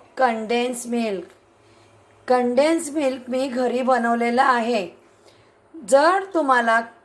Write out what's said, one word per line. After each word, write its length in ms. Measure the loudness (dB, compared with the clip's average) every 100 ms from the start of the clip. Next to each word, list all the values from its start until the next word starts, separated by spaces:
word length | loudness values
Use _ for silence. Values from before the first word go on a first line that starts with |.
| -12 -2
कंडेन्स 680 | -2 0 -4 -2 -2 -6 -6
मिल्क. 380 | -4 -4 -6 -10 -20 _ _ _ _ _ _ _ _ -2
कंडेन्स 600 | 0 2 2 2 2 -2
मिल्क 400 | -2 -2 -4 -6
मी 180 | -4 -4
घरी 340 | -2 -2 -2
बनवलेलं 600 | 0 0 0 0 0 2
आहे. 460 | 2 2 0 -2 -4 -12 _ _ _ _ _ _ _ -16
जर 500 | 2 4 4 2 -2
तुम्हाला 460 | -2 2 2 4 0 0 -12